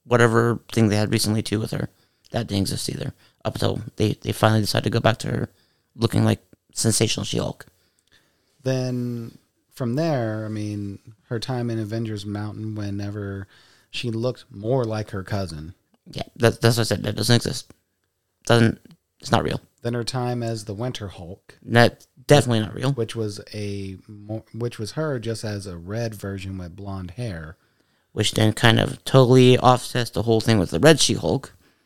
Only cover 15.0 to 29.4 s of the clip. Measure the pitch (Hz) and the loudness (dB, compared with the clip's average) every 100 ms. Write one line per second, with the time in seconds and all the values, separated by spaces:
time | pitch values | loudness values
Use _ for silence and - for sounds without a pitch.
15 | 107 101 92 104 95 78 78 - _ _ | -6 -8 -6 -4 -4 -8 -12 -16 _ _
16 | - - - - 117 - 117 117 110 95 | -14 -12 -10 0 2 4 2 4 0 -2
17 | 92 107 107 117 - - - _ _ _ | -2 -2 4 4 2 -6 -10 _ _ _
18 | _ _ _ _ - 117 113 - - _ | _ _ _ _ 2 4 4 2 -10 _
19 | _ _ - 117 76 - - _ 120 120 | _ _ 0 2 2 -4 -10 _ -8 -6
20 | 117 131 123 123 117 113 107 98 123 120 | -6 -4 -4 -4 -6 -6 -8 -8 -8 -8
21 | 104 - 82 95 _ - - 117 117 - | -10 -14 -16 -16 _ -20 0 4 4 2
22 | _ _ - 143 123 113 107 - 127 135 | _ _ 4 4 4 0 -2 -4 -4 -2
23 | 110 117 107 101 - 107 104 101 98 95 | -4 -4 -6 -8 -12 -10 -8 -8 -10 -12
24 | - 104 104 110 - 113 120 117 104 - | -16 -18 -10 -12 -10 -8 -8 -6 -8 -4
25 | 156 131 110 113 113 104 98 85 87 107 | -4 -4 -4 -6 -6 -6 -8 -12 -8 -6
26 | 117 104 98 98 95 95 87 87 101 95 | -6 -6 -8 -8 -8 -8 -10 -12 -10 -10
27 | 90 90 120 85 78 - _ _ _ _ | -10 -8 -8 -8 -12 -16 _ _ _ _
28 | _ - 107 - 107 104 120 113 - - | _ -4 0 2 2 4 4 6 2 -2
29 | - 135 123 127 | 4 6 8 8